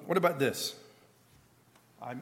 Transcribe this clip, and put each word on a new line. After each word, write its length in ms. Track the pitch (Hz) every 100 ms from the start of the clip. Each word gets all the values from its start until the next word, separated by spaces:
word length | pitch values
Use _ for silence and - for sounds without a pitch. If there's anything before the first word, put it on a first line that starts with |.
| -
what 100 | 180
about 220 | 175 156
this? 380 | 135 - - - - - - _ _ - _ _ _ _ _ _
I, 140 | 120 127